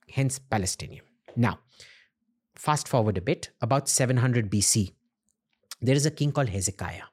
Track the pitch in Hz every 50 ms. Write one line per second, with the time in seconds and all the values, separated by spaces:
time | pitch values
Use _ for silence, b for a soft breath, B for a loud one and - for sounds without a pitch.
0 | _ - - 135 135 131 - - - - - 107 95 - - - 76 - - -
1 | - _ _ _ _ - - 117 117 104 90 - _ B B B B B B B
2 | B B B _ _ _ _ _ _ _ _ - - - 151 147 - - - 127
3 | 107 107 98 92 90 120 156 - - - _ _ - 110 135 143 143 - - -
4 | 135 120 127 123 120 127 120 120 110 95 98 104 98 - - 113 98 90 - _
5 | _ _ _ _ _ _ _ _ _ _ _ _ _ _ - - 117 120 135 143
6 | 139 156 151 - 143 147 139 147 139 110 90 98 92 98 - - 87 - - -
7 | - -